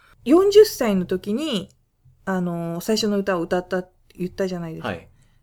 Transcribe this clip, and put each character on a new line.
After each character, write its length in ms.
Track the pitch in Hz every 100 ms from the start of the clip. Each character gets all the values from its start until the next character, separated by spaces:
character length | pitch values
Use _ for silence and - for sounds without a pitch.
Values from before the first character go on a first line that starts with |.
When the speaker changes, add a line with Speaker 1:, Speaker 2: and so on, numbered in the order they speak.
| _ _ 240
Speaker 1:
四 260 | 330 392
十 140 | 403 427
歳 320 | - 233 190
の 80 | 180
時 280 | 185 202
に、 360 | 220 320 214 - _ _ _ _ _ -
あ 160 | 185
の、 400 | 175 170 170 170
最 160 | - 220
初 100 | 220
の 100 | 202
歌 200 | 196 180
を 40 |
歌 160 | 175 180
っ 80 | 180
た、 180 | 185 185 _ _ -
言 100 | 180
っ 40 |
た 180 | - 190
じ 60 | 180
ゃ 20 |
な 80 | 165
い 60 |
で 80 | 165
す 20 |
か。 60 | 139
Speaker 2:
は 60 | 175
い。 120 | - _ _ _